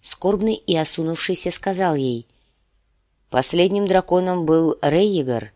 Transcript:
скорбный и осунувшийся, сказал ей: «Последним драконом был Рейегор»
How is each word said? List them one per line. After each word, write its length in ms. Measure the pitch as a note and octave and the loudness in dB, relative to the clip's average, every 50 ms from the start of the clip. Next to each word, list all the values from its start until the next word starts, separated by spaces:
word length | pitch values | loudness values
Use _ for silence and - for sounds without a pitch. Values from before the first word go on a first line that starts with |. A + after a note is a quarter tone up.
скорбный 540 | - - - - - F#3 G#3 F#3+ G3+ A3 G#3+ | -6 -8 -8 -2 0 0 0 2 0 -2 -2
и 200 | - _ - F#3 | -2 _ -2 0
осунувшийся, 720 | D#3+ D#3 - - - E3 D#3+ E3 D#3+ - - F#3 E3+ - F3 | 0 0 -2 -2 -4 -4 -4 -4 -4 -2 -4 -4 -4 -4 -4
сказал 440 | E3+ - - G3 F#3+ F3+ F#3+ F3+ D#3 | -4 -4 -4 -4 -2 0 0 0 0
ей: 320 | C#3+ C3+ B2+ A#2+ A#2 A#2 _ _ _ _ _ _ _ _ _ _ _ _ _ _ _ _ _ _ _ _ _ | 0 0 -2 -4 -4 -8 _ _ _ _ _ _ _ _ _ _ _ _ _ _ _ _ _ _ _ _ _
«Последним 560 | - B2+ C3 - - E3+ F3 F#3 F#3+ G3+ G3+ | 0 0 0 0 2 2 2 2 2 0 0
драконом 580 | F#3+ F#3+ F#3 F3+ - F3 F3+ F3+ F#3 F3+ F3+ E3 | 2 2 2 2 2 0 2 2 0 -2 -2 2
был 320 | D3+ D#3+ D#3+ E3 D#3 - - | 2 2 4 4 2 0 0
Рейегор» 720 | - D3 D3 E3+ G3+ G#3+ G3+ E3+ C#3 B2+ B2 A2+ G#2+ G#2 _ | 0 0 2 4 2 2 2 0 -2 -2 -2 -4 -4 -8 _